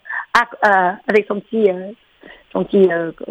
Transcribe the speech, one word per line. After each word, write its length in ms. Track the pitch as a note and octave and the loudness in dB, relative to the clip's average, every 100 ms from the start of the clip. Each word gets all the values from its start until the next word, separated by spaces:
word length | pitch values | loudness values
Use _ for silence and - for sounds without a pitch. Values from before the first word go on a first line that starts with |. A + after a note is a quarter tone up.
| - - - | -12 -12 -6
à, 560 | A3+ A#3 - G#3+ F#3+ F3+ | -4 -4 0 2 4 2
euh, 20 | G3+ - | -2 0
avec 180 | G#3 G#3 | 0 0
son 140 | G#3 | -6
petit, 300 | - A3+ G#3 | -6 0 0
euh, 220 | F3+ F#3+ A3+ _ _ - - _ | 0 -8 -16 _ _ -20 -20 _
son 140 | F#3+ F#3 | -6 -2
petit, 240 | G3 F#3 | 4 4
euh, 220 | E3+ E3 - - | 2 -4 -8 -12